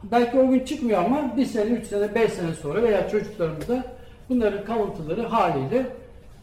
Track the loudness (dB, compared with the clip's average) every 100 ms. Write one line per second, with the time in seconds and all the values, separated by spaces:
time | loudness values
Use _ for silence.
0 | 0 2 4 4 6 4 2 -4 0 2
1 | 4 2 0 0 0 0 0 0 -2 -2
2 | 0 2 0 0 -4 -4 -4 0 2 2
3 | 2 -2 -4 -4 -4 -4 -4 -4 -4 -14
4 | -18 -20 -2 0 0 -2 -4 -2 -2 -4
5 | -6 -4 -2 2 2 2 0 0 -2 -8
6 | -16 -20 -20 -20